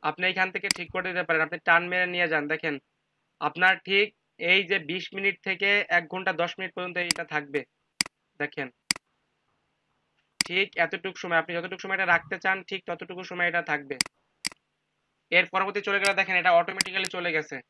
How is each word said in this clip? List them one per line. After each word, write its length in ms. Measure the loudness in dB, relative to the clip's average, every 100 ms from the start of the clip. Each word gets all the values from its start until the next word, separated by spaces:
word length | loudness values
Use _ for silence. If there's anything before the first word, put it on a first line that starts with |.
| -2
আপনি 160 | -2 -2
এখান 160 | 0 -2
থেকে 140 | -2 -2 -2
ঠিক 120 | -2
করে 120 | -6 -4
দিতে 160 | -4 0
পারেন। 160 | 2 0
আপনি 120 | -2 4
টান 140 | 4 4
মেরে 160 | -2 -2
নিয়ে 160 | 0 2
যান। 120 | 0 0
দেখেন, 220 | -2 -2 -6 _ _ _ _ _ _
আপনার 340 | -4 4 4 4 2
ঠিক 180 | 2 2 _ _ _ 4
এই 80 | 4 4
যে 60 | -2 -2
বিশ 140 | -6 -6 -2
মিনিট 200 | -2 -2 -6
থেকে 220 | -2 2 2 2 0
এক 60 | 0
ঘন্টা 200 | -4 -4 0
দশ 80 | -2 -2
মিনিট 120 | -10
পর্যন্ত 220 | -6 -6 -4 -2
এটা 120 | -2 -2
থাকবে। 260 | -6 -4 -6 -6 _ _ _ -6 _ _ _
দেখেন, 280 | -8 -6 -10 _ _ -6 _ _ _ _ _ _ _ _ _ _ _ _ _ _ -4
ঠিক 200 | 0 -2 0
এতটুক 300 | -2 0 -8 -8
সময়, 180 | 0 0
আপনি 100 | 0 -4
যতটুক 240 | -6 -8
সময় 140 | -6 -2
এটা 140 | 4
রাখতে 220 | 2 2 -4
চান, 120 | -2 -2 -4
ঠিক 120 | -10 -8
ততটুকু 340 | -8 -8 -12 -10
সময় 180 | -2 0
এটা 120 | 0 -2
থাকবে। 260 | -4 -4 -10 -10 _ _ _ -12 -12 _ _ _ _ _ _ _ 2
এর 80 | 2
পরবর্তী 280 | 0 -2 -2 0
চলে 140 | 2
গেলে 160 | 2 2
দেখেন, 160 | 0 2
এটা 80 | 6 6
automatically 480 | 4 -2 -4 -2 -4 -2
চলে 140 | -2 -2
গেছে। 200 | -4 -10 -14